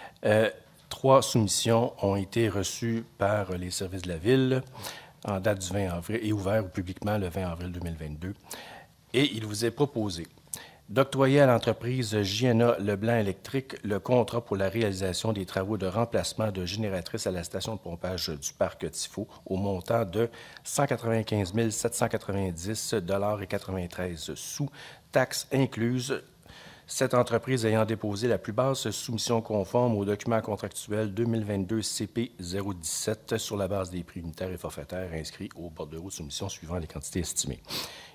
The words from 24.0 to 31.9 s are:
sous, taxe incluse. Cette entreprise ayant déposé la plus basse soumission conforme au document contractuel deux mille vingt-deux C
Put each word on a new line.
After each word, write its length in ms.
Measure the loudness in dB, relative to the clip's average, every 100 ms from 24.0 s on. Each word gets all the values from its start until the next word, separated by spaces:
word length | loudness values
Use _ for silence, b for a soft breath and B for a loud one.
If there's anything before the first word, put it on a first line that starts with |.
| -6 -6 -8 -8
sous, 340 | -8 -6 -6 B B B _
taxe 380 | 2 2 -2 -2
incluse. 720 | 2 2 2 0 0 0 -4 -6 -20 -20 B B B B
Cette 240 | 0 2
entreprise 520 | 4 4 2 2 2 4
ayant 180 | 4
déposé 460 | 4 0 -2 0 0
la 80 | 0
plus 160 | 0
basse 360 | 0 2 2 -2
soumission 500 | -6 -4 -4 2 0
conforme 560 | 2 0 2 4 4 4
au 80 | 2
document 340 | 0 2 0
contractuel 720 | 0 -4 -4 -8 -4 -2 -2
deux 120 | 0 0
mille 180 | 0
vingt-deux 380 | 0 0 0 0
C 260 | -2